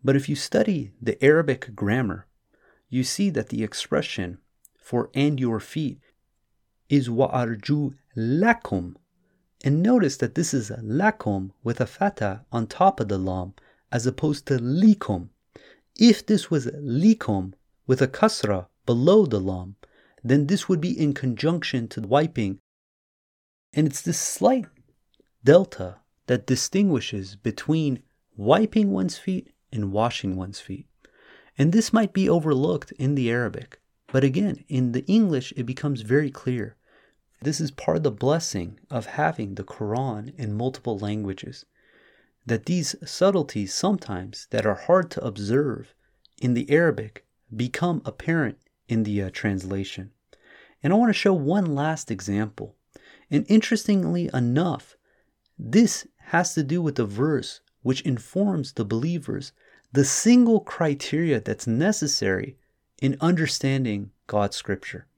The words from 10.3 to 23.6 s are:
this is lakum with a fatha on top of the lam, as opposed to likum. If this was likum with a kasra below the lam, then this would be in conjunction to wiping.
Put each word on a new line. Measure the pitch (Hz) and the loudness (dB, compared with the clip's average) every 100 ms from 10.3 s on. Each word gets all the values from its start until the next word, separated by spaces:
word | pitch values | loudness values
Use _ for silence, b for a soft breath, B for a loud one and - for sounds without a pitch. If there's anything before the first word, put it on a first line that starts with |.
| - | -2
this | 160 | -2
is | 139 107 | -2 -4
lakum | 110 107 123 208 214 - 98 95 - | -8 -4 2 2 0 -2 -2 -4 -8
with | 113 117 | -6 -2
a | 123 | -2
fatha | - 196 - 104 101 - | 0 -2 0 -6 -6 -6
on | 117 110 | -6 -4
top | - 190 190 | 4 4 4
of | 107 | -2
the | 98 | -2
lam, | 92 92 92 - b b b | -2 -4 -6 -12 b b b
as | 123 120 | -2 -2
opposed | 131 151 143 - | -2 -2 -2 -2
to | 135 | -2
likum. | 120 139 214 202 - 95 90 _ _ B B B B - | 0 4 6 6 2 -4 -6 _ _ B B B B 4
If | 233 220 - | 6 6 2
this | 208 - | 0 2
was | 160 131 | -2 -2
likum | 143 143 123 202 220 - 101 92 - _ _ - | -8 -4 4 4 4 2 -2 -4 -12 _ _ 0
with | 131 | 2
a | 135 | 2
kasra | - 214 - 107 98 90 _ - | 4 2 2 -2 -2 -4 _ -2
below | 120 131 208 185 | 2 6 6 6
the | 107 | 0
lam, | 95 92 92 101 b b b b | -2 -4 -8 -16 b b b b
then | 117 139 147 | 2 2 4
this | 196 - | 0 0
would | 180 | 0
be | 170 - | 0 -2
in | 151 | -2
conjunction | 139 131 110 151 170 - 131 117 | 0 -4 -2 -2 -2 -2 -4 -6
to | - | -8
wiping. | 107 135 160 165 101 98 _ _ _ _ _ _ _ _ _ _ | 0 2 2 -2 -4 -4 _ _ _ _ _ _ _ _ _ _